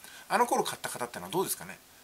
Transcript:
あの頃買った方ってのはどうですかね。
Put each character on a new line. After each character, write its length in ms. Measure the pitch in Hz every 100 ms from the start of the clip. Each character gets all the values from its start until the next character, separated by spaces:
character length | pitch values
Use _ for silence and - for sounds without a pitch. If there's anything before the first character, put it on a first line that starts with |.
| - - -
あ 80 | 196
の 100 | 240
頃 180 | 247
買 120 | 220 -
っ 20 |
た 120 | -
方 160 | 120 120
っ 20 |
て 100 | -
の 80 | 90
は 40 |
ど 100 | 165
う 40 |
で 60 | 185
す 60 | -
か 80 |
ね。 140 | 90 90 - -